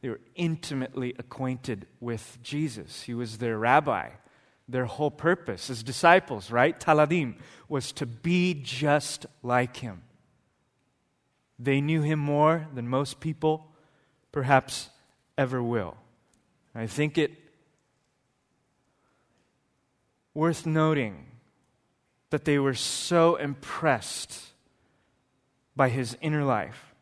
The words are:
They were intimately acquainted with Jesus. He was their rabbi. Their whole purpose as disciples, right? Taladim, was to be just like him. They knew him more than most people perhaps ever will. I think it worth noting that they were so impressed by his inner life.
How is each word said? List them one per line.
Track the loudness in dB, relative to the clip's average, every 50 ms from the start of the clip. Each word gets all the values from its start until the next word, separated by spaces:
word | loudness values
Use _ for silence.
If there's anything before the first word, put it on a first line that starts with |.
| -6
They | -6
were | -8 -8 -10 _ _
intimately | -4 -2 -2 -2 -4 -8 -8 -6 -6 -6 -6 -6 -6 -6 -6 -6 -8
acquainted | -14 -16 -10 -6 -4 -4 -4 -6 -6 -8 -8 -8 -10 _ _ _
with | -8 -8 -8 -8 -8 -14 -20 -20 -14
Jesus. | -8 -6 -4 -4 -4 -6 -8 -14 -14 -16 -16 -12
He | -8 -6
was | -6 -6 -8 -6 -6
their | -4 -2 -2
rabbi. | 0 4 6 6 6 6 4 -2 -2 -2 -8 -14 -20 _ _ _ _ _ _ _ _ _
Their | -6 -4 -4 -4
whole | -4 -4 -2 -2 -2 -2
purpose | 0 0 0 0 0 -2 -10 -10 -8 -8 -10
as | -10 -10 -8
disciples, | -10 -6 4 8 8 8 8 6 0 -10 -10 -8 -2
right? | 2 4 4 4 2 -2
Taladim, | 2 4 6 6 6 4 4 0 0 -2 -6 -10 -16 -20 -20 -20 -14 _
was | -6 -6 -6 -6 -8
to | -8 -8
be | -8 -8 -8 _ 0 2 2 2 2 0
just | -2 -6 -10 -8 -2 2 4 4 4 2 -2 -10 -10 -12 -18 _ _
like | -4 2 2 2 2 2 -4
him. | -10 -12 -12 -12 -14 -18 _ _ _ _ _ _ _ _ _ _ _ _ _ _ _ _ _ _ _ _ _ _ _ _ _ _ _ _ _ _
They | _ -2 0 2 2
knew | 2 2 0 0 2
him | 0 0 0
more | 0 0 2 4 6 6 4 2 -2 -8 -10
than | -10 -6 -2
most | 0 0 0 -2 -6 _
people | -8 -8 -6 0 0 0 0 0 -4 -16 _ _ _ _ _ _ _ _ _ _ _ _ -6
perhaps | -4 2 6 6 4 4 2 -10 -10 -10 -12 _ _ _ _ _ _ _ _ _ -2
ever | -2 -2 -2 -4 -2
will. | -2 -2 -2 -4 -4 -10 -16 _ _ _ _ _ _ _ _ _ _ _ _ _ _ _
I | -10 -10 -8
think | -4 -2 -4 -2 0 0
it | 0 0 -2 -10 _ _ _ _ _ _ _ _ _ _ _ _ _ _ _ _ _ _ _ _ _ _ _ _ _ _ _ _ _ _ _ _ _ _ _ _ _ _ _ _ _ _ _ _ _ _ _ _ _ _ _ _ _ _ _ _ _ _ _
worth | 0 0 0 0 0 -2
noting | 0 2 2 4 4 2 0 -2 -4 -6 -14 -20 -20 -20 -20 _ _ _ _ _ _ _ _ _ _ _ _ _ _ _ _ _ _ -4
that | -2 0
they | 2 2 2
were | 2 2 0
so | -2 -4 -6 -6 -6 -4 2 4 6 6 6 4
impressed | 2 -2 -6 -6 -8 -10 -12 -10 -2 2 2 2 2 0 -8 -10 -10 -10 -12 -14 -18 -18 -20 _ _ _ _ _ _ _ _ _ _ _ _ _ _ _ _ _ _ _ _ _ _ _ _ _
by | 2 2 2
his | 2 0 -4 -4 -8 -6
inner | -4 -2 -2 0 0
life. | 0 0 -2 -2 -6 -12 -18 -20 -20 _ _